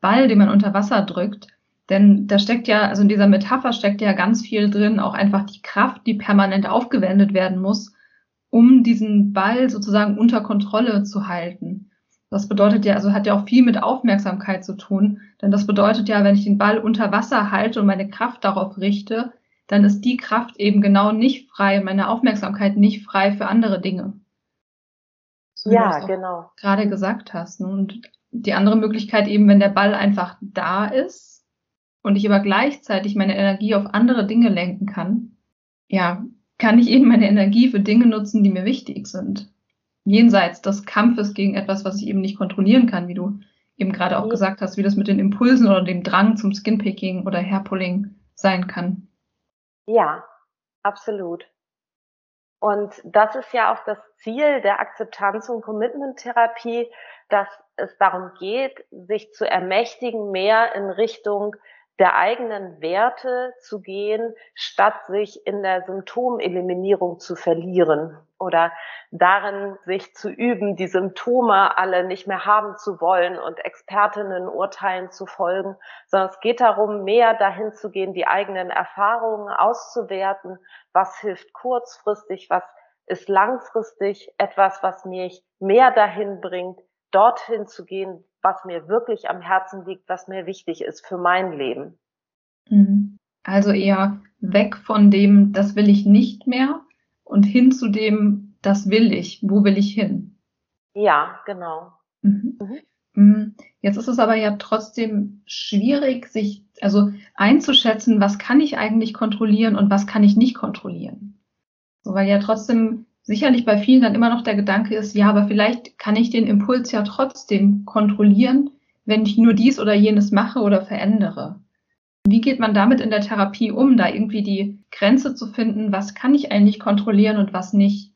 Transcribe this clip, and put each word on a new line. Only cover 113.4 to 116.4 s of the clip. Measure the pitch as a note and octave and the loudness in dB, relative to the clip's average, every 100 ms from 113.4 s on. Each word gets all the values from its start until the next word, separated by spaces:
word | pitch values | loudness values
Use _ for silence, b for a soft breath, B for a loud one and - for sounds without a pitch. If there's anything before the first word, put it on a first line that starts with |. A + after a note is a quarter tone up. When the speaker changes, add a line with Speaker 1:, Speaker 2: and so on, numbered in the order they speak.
| D4 A#3+ | 2 2
Speaker 1:
bei | A#3 G#3 | 2 0
vielen | G#3 B3+ | 6 6
dann | A#3 | 6
immer | G3+ A#3 | 2 2
noch | A#3 | 0
der | - G#3 | -2 -2
Gedanke | G3+ G3 A3 G#3+ | 0 0 -2 -4
ist, | G#3 | -4
„Ja, | G#3 G3+ | 2 4
aber | G#3 G3+ | 4 2
vielleicht | G#3 G#3 A#3+ - _ | 2 0 0 -10 _
kann | - G#3+ | -2 0
ich | A#3 | 2
den | A#3 | 0